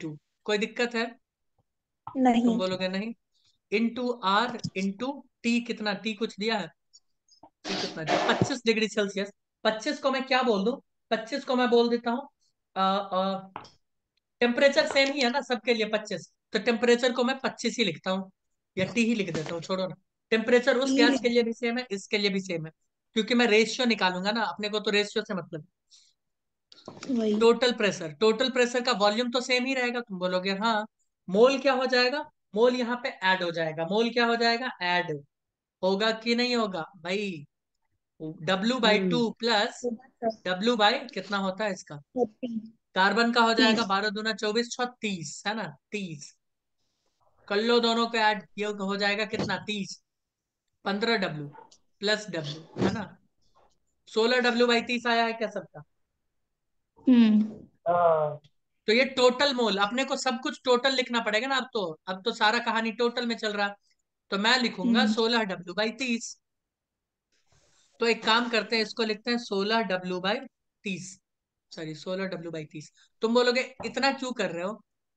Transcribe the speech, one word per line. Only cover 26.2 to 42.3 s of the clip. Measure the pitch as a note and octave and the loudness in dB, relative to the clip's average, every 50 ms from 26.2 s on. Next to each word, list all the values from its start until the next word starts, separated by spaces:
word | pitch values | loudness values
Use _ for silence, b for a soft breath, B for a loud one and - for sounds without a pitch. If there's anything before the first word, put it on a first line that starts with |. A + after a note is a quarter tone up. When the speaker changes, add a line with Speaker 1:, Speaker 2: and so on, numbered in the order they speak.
| _ _ _ _ _ _ _ _ _ _ - - _ - - - - - | _ _ _ _ _ _ _ _ _ _ -20 -20 _ -18 -16 -14 -6 -2
Speaker 2:
वही। | C4 A#3 A3 G#3+ G#3 G#3+ | -2 0 2 2 2 6
Speaker 1:
Total | A#3 A#3 A#3 A#3 B3+ B3 | 6 6 6 6 2 0
pressure, | A#3+ A#3 G#3+ G3 - - F3 D#3 | 2 2 0 0 0 -2 -8 -10
total | D3+ - A3 A3 A3 G#3+ C4 B3+ | -4 2 2 2 4 4 0 0
pressure | - B3+ B3 A#3+ B3 B3+ | 2 2 0 2 2 -2
का | A#3+ B3+ | 0 0
volume | A#3+ G3 G3+ G#3 G#3+ A3+ B3 A#3+ | 0 2 2 2 2 2 -2 -2
तो | A#3+ C4 | -2 -4
same | A#3+ B3+ B3+ B3 B3 | 0 0 0 0 0
ही | C4 C4+ | 0 -2
रहेगा। | C4 B3 A#3+ A#3+ D4 | -2 -2 -2 -2 -4
तुम | A#3+ - F#3+ F3+ | -8 -8 -8 -4
बोलोगे | F3+ F#3 F3+ F#3 F3+ G3 | -4 -2 -2 0 0 -2
हाँ। | G3 F#3+ G#3+ A#3 A3+ G#3 G#3+ - _ _ _ _ _ _ _ - | -2 0 0 0 0 0 -2 -6 _ _ _ _ _ _ _ -2
mole | F3+ G#3 A#3+ C4 C#4 B3+ | 4 6 6 6 6 4
क्या | C4 C#4 C4 | 2 2 2
हो | B3 C4 | 2 0
जाएगा? | A#3+ B3+ B3 B3 B3+ C#4 D4+ D4 - _ _ _ _ - | 2 2 2 2 2 0 -2 -6 -8 _ _ _ _ 0
Mole | G#3 A#3 B3 B3 | 2 4 4 4
यहाँ | B3+ A#3+ A3+ B3 A#3+ - | 2 -2 -2 -2 -4 -4
पे | C4+ | -8
ऐड | - - F#3 F#3 F#3 F#3 F3+ | -8 -2 2 2 2 2 0
हो | F3 | -4
जाएगा। | E3+ E3 E3 D#3+ D#3 D#3+ E3 | -2 -2 -4 -4 -2 -4 -4
Mole | F3+ G3 A3 A#3 A#3 | 0 0 0 0 0
क्या | A#3 A#3+ A#3 | 2 0 2
हो | A#3 A#3 | 2 2
जाएगा? | A3+ A#3 A#3 A#3 A#3 B3+ - - - | 2 2 0 0 0 -4 -8 -6 -4
ऐड | F3+ F3 F3 F3+ F3 D#3+ D3+ C#3+ C#3+ _ _ _ _ _ _ _ _ _ _ _ - | -2 0 0 0 0 -2 -6 -8 -10 _ _ _ _ _ _ _ _ _ _ _ 0
होगा | F#3 G3 G3 A3 A3+ | 0 2 2 0 0
कि | A3 A3 - A#3 A#3 | 0 -2 0 0 0
नहीं | A#3 A#3+ B3 B3 | 2 2 0 2
होगा | A#3 A3+ G3+ F3+ E3+ D#3 - _ | 0 0 -2 -4 -8 -8 -10 _
भाई? | E3 D#3 E3+ F#3+ G#3 G#3 G3 F3 D3+ C#3+ _ _ _ _ _ _ _ _ _ _ _ _ _ _ _ D#3 | -12 -6 -4 -4 -2 -4 -4 -6 -8 -14 _ _ _ _ _ _ _ _ _ _ _ _ _ _ _ -12
W | D#3 D#3+ - D#3+ F#3 F#3+ F#3 G3 A#3 B3+ C4 | -12 -10 -6 -2 -2 0 0 0 -2 0 2
by | G#3+ A3 G#3 G3+ | 2 4 4 4
Speaker 3:
हम्म। | F#3+ F#3 | 2 0
Speaker 1:
two | F3 - A#3 G#3+ - _ | 0 0 0 -2 -4 _
plus | A3+ A#3 A3+ G3+ G#3+ - - - - | -2 0 2 2 0 -2 -4 -8 -8
Speaker 2:
होगा | B3 A#3 - - - _ _ A#3 A3+ | -8 -8 -8 -14 -20 _ _ -4 -4
सर। | A3 - _ F#3 F#3 F#3 | -4 -4 _ -4 -4 0
Speaker 1:
W | G#3 A#3 B3 | 0 0 2
by | G#3 G#3 G#3 B3 C#4 C#4 - - | 4 2 2 2 0 -6 -8 -10
कितना | G3+ F3 - G3+ | -10 -8 -6 -4
होता | G3 G3 F#3+ F#3 F#3+ G#3+ | -4 -2 -4 -4 -2 -4
है | G#3 F#3 | -4 -4
इसका? | F#3 - - D3+ | -6 -10 -14 -16
Speaker 2:
थर्टी। | C#3+ D3 _ _ B3+ A#3+ A3+ | -16 -16 _ _ -2 -2 -2